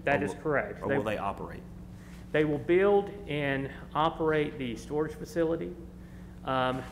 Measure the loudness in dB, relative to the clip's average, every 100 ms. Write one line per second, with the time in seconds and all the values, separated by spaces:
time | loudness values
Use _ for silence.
0 | 2 2 0 -2 0 0 0 -4 0 2
1 | 2 -2 -2 -4 -8 -10 -12 -14 -14 -16
2 | -16 -16 0 2 2 2 4 6 8 6
3 | 4 -6 -4 -2 0 0 -2 -8 -4 2
4 | 2 4 2 4 2 -2 -6 -6 -4 -2
5 | -2 -4 -4 0 0 0 -4 -8 -14 -14
6 | -16 -14 -14 -8 -2 2 2 0 -2